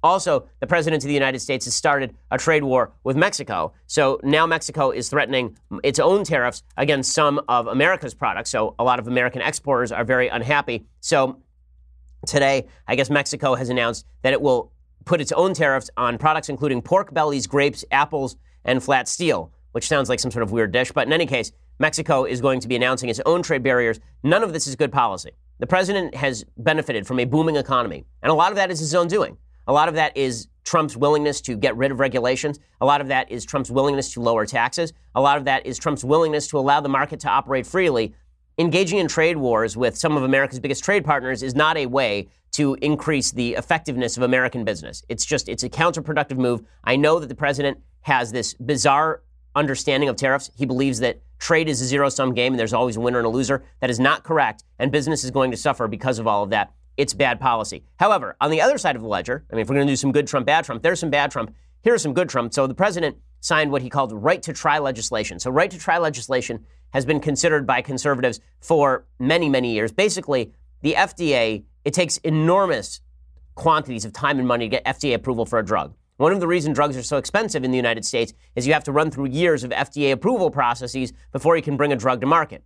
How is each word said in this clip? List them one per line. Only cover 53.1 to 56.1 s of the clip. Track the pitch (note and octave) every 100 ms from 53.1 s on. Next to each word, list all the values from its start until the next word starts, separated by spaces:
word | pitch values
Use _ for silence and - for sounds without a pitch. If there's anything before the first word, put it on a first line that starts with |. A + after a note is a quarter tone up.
| B2
and | A#2
a |
loser. | A#2+ B2 C3+ - -
That | C3
is | A#2
not | B2+ D3+
correct, | - D#3+ C3 A2 - _
and | B2+
business | D3+ C#3+ D#3
is | C3
going | C3+ C3
to | A2+
suffer | - C3 A2+
because | G2+ C3